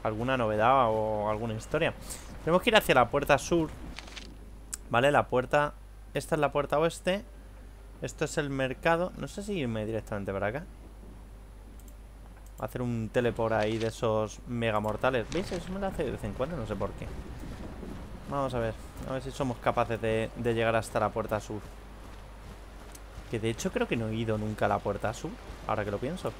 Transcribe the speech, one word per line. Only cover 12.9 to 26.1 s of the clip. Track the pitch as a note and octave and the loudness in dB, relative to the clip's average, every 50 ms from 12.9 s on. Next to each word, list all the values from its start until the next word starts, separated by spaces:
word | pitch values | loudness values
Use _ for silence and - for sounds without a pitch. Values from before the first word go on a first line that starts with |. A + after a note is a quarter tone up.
| A#2+ A2+ A2 G#2+ | -2 -2 -2 0
teleport | - B2+ A#2+ A#2 A2 - A2+ A2+ A2 | 0 2 2 2 2 2 0 2 2
ahí | A2 G#2+ G#2+ A2+ A2+ | 2 2 2 2 0
de | A2 A2+ | 0 -2
esos | A2 - - A#2 A2 A2 G#2+ G#2 - - - - | -2 0 0 2 2 2 2 0 -4 -10 -10 -6
mega | B2 A#2 A#2 A2+ G#2 G#2+ | -4 0 0 2 2 2
mortales. | G#2 G#2+ G#2+ G#2+ - B2+ C3 B2 G#2+ - | 0 0 -2 2 2 2 2 2 -2 0
¿Veis? | - D#3+ G3 - | -2 -4 -2 -2
Eso | - F3 E3+ F3 | -4 -6 -4 -6
me | F#3 G3 | -6 -4
lo | G3 F#3+ | -4 -4
hace | F#3 - E3 | -2 -2 -2
de | A#2+ | -2
vez | A2+ G#2+ - | -2 -4 -4
en | G#2+ G2 | -6 -2
cuando, | - B2 C#3+ F3+ D#3 | -2 -2 -2 -2 -6
no | A2 | -4
sé | G2+ G#2 | -4 -4
por | G2 G#2 F#2+ | -2 -2 -4
qué. | - - - - - - - - - - - - - - - - - - - - - - - - - - - - | -4 -6 -8 -8 -8 -10 -10 -10 -10 -10 -8 -10 -8 -8 -10 -10 -10 -10 -10 -10 -10 -10 -10 -10 -12 -12 -8 -4
Vamos | C#3 C#3+ C#3 C3 B2 | -2 0 0 0 0
a | B2 | 0
ver, | A#2 A2 A2 - - - - - - C#3 | 0 0 -2 -4 -10 -12 -12 -10 -6 -4
a | C3 | -4
ver | C3 | -4
si | B2+ C#3 | -4 -6
somos | B2+ - C#3+ C3 A#2 - | -4 -2 0 0 0 2
capaces | - C3 A#2 A#2+ A#2 A2 A#2 G#2+ | 2 2 4 4 2 2 2 0
de, | A2 A2+ A2 A2 A2 A2 - | 2 2 4 4 2 0 -2
de | - A#2 A#2+ A#2 | -2 0 2 2
llegar | A2+ A#2 A2+ A2+ | 4 4 4 4
hasta | A2+ A2 - - A#2+ | 4 2 2 0 2
la | G#2+ G#2 | 2 2
puerta | - A2+ G#2+ - A2 G#2 | 2 0 0 0 0 -2
sur. | - - G#2+ G#2 - - - - - - - - - - - - - - - - - - - - - - - - - - - - - - - - - - | -2 -4 -8 -8 -8 -10 -14 -14 -16 -16 -16 -16 -14 -14 -14 -14 -14 -16 -16 -16 -14 -14 -14 -14 -16 -16 -14 -14 -14 -14 -14 -14 -16 -14 -14 -14 -10 -6
Que | - A2+ | -4 0
de | G2+ A2+ | 0 0
hecho | A#2 - - F#3+ | 0 0 -2 -2
creo | - - A#3+ - | 0 0 0 0
que | F3+ B2 | 0 -2
no | A2+ A2 | 0 -2
he | A2 | 0
ido | A2+ A#2 A2 G#2+ G#2+ | 0 0 0 0 0
nunca | G#2+ G#2+ G#2+ G2+ G#2+ | 0 -2 4 6 6
a | G2+ | 8
la | G#2 G2+ | 8 6
puerta | - G#2+ G2+ G2 - G2+ A2 | 4 2 0 2 2 0 0
sur, | - - D#3 A#3 - - - - - - - | 0 -6 -8 -8 -8 -12 -12 -12 -8 -2 0
ahora | A2 G#2+ G#2 | 2 2 2
que | G2+ | 0
lo | G2+ G2+ | 0 0
pienso. | - C3 | 0 -2